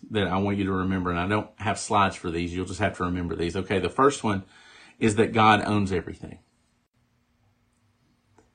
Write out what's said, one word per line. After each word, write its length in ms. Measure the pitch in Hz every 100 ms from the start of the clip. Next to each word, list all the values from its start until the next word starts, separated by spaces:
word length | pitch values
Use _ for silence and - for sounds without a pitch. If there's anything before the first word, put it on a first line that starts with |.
| -
that 160 | 107 92
I 100 | 92
want 200 | 101 101
you 60 |
to 80 | 95
remember, 380 | 95 95 95 90
and 80 | 87
I 80 | 92
don't 240 | 107 - -
have 220 | 104 92
slides 380 | - 104 95 -
for 140 | 92
these. 240 | 82 85
You'll 120 | 90 92
just 140 | 92
have 160 | 98 -
to 60 |
remember 320 | 90 90 85 85
these. 200 | 85 95
Okay, 220 | - 98
the 100 | 87
first 340 | - 139 -
one 220 | 113 98 - - - - - _
is 180 | 113 104
that 160 | 104
God 300 | 113 107 104
owns 280 | - 104 95
everything. 480 | 90 - 92 95 90 _ _ _ _ _ _ _ _ _ _ _ _ _ _ _ _ _ _ _ _ _